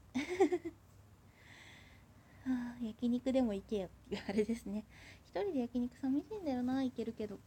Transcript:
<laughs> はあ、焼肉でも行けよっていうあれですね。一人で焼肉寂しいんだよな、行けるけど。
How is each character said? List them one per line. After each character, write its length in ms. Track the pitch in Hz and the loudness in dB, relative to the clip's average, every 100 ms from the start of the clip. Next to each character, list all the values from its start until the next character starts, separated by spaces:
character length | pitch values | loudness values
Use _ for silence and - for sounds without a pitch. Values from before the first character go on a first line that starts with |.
| - | -6
<laughs> 60 | 247 302 359 339 349 330 - - - - - - - - - - - - - - - - - | -4 -2 4 6 6 -2 -12 -18 -20 -20 -20 -20 -20 -20 -20 -20 -20 -20 -20 -20 -20 -20 -10
は 300 | 262 254 240 240 | -2 -2 -2 -6
あ、 40 | |
焼 240 | 233 214 240 | -8 -2 0
肉 240 | 247 262 | 2 4
で 100 | 262 | 4
も 120 | 240 | 4
行 100 | 202 196 | 0 -2
け 100 | 214 | -2
よ 80 | 180 | -2
っ 40 | - - | -8 -8
て 80 | 202 | -6
い 20 | |
う 40 | - | 0
あ 40 | |
れ 120 | 202 | 2
で 120 | 214 226 | 2 0
す 100 | - | -4
ね。 180 | 208 - - - - | -6 -8 -16 -20 -20
一 160 | - - | -6 -2
人 120 | 403 | 0
で 80 | 302 | 0
焼 180 | 240 247 | 0 0
肉 180 | 247 - | -2 -2
寂 220 | 269 269 | 0 0
し 140 | - | 0
い 40 | 440 | -4
ん 60 | |
だ 80 | 339 | -2
よ 120 | 247 | 0
な、 180 | 247 262 | 0 2
行 100 | 269 | 0
け 120 | 247 | -2
る 80 | 226 | -6
け 160 | 226 214 | -4 -6
ど。 100 | 196 | -8